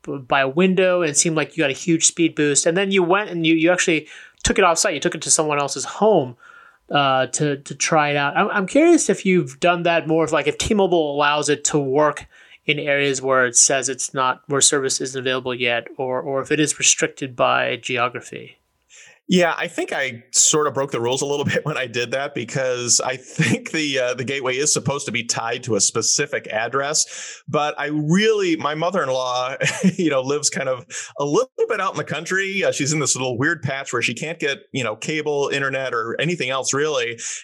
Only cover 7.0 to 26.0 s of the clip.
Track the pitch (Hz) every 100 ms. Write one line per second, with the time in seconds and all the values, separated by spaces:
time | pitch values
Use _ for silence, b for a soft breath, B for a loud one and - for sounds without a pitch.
7 | 139 131 131 - 151 139 - 143 - 160
8 | 147 143 143 156 208 208 190 277 330 330
9 | - 190 190 180 139 - 175 175 170 170
10 | 151 160 156 151 147 147 - 214 190 175
11 | 151 147 147 151 147 143 - 151 139 135
12 | 151 143 - b b b - 147 147 143
13 | 143 131 131 131 123 120 - 139 123 131
14 | - 139 127 123 - 139 127 147 131 -
15 | 135 131 127 127 123 123 120 117 - 320
16 | 131 127 143 135 127 147 147 - - -
17 | 160 - 135 123 127 127 127 123 - 123
18 | 123 120 - - 117 - _ _ _ B
19 | B B - 180 170 - 170 - 359 156
20 | 131 120 - - - 151 151 131 139 127
21 | 117 135 143 143 139 175 147 135 131 120
22 | 123 135 143 123 120 143 131 123 120 -
23 | - 127 - - 135 220 - 160 151 135
24 | 123 127 123 139 127 127 147 147 110 143
25 | - 117 117 - 113 127 123 101 - 117